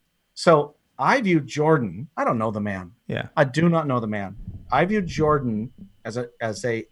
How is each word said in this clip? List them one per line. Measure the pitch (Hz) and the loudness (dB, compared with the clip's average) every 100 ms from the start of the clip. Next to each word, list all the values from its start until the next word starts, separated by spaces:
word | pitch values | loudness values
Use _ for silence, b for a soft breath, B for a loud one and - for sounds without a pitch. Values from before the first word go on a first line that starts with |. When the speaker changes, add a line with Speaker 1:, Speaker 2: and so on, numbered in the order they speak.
| _ _ _ - | _ _ _ -2
Speaker 1:
So | - 156 147 _ _ - | 4 6 4 _ _ -2
I | 143 262 | 2 2
view | 202 165 | 4 2
Jordan, | 123 143 151 156 107 85 156 - | 2 0 4 4 2 -6 -10 -4
I | |
don't | 277 123 | -2 0
know | 110 | -2
the | 107 | -2
man. | 104 95 87 - - | -4 -6 -10 -16 -8
Speaker 2:
Yeah. | 113 113 - | -6 -4 0
Speaker 1:
I | |
do | 139 147 170 | 0 2 2
not | 165 147 | 2 0
know | 123 | -2
the | 110 | -2
man. | 107 95 - - - - | -4 -6 -10 -14 -14 -2
I | 127 180 | 0 2
view | 214 | 0
Jordan | 170 135 151 147 123 107 120 - - _ 110 | -2 0 2 2 0 -4 -6 -12 -20 _ -10
as | 113 | -8
a, | 120 - | -8 -6
as | 113 101 | -6 -4
a | 123 113 - | -4 -4 -6